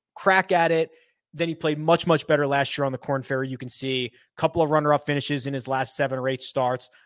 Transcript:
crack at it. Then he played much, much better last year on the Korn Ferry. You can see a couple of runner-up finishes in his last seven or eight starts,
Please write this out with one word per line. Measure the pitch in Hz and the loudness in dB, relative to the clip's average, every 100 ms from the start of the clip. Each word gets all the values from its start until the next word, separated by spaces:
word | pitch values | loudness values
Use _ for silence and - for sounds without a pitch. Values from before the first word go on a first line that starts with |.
| _ | _
crack | - 190 190 185 | -2 2 4 4
at | 175 165 | 2 4
it. | 165 160 - _ _ _ | 2 0 -6 _ _ _
Then | 147 170 | -4 -4
he | |
played | 165 156 151 | -2 -2 0
much, | 156 170 175 | 2 2 4
much | 156 - | 0 2
better | 147 143 | 2 2
last | 143 139 - | 0 0 -2
year | 139 | -2
on | |
the | 131 | -4
Korn | - 135 | -4 -4
Ferry. | 127 131 135 | -2 -4 -4
You | 131 | -8
can | 123 | -8
see | - 135 131 120 | -6 -2 -2 -4
a | - _ - | -10 _ -4
couple | 160 170 | -2 0
of | 156 | 2
runner-up | 156 147 147 | 2 4 2
finishes | - 143 - 143 127 | 2 -2 -2 -4 -4
in | |
his | 139 127 | -6 -4
last | 131 131 | -4 -2
seven | - 139 131 | -2 -2 -2
or | 127 | -2
eight | 131 | -4
starts, | - 139 123 127 - - | -4 -2 0 -2 -6 -18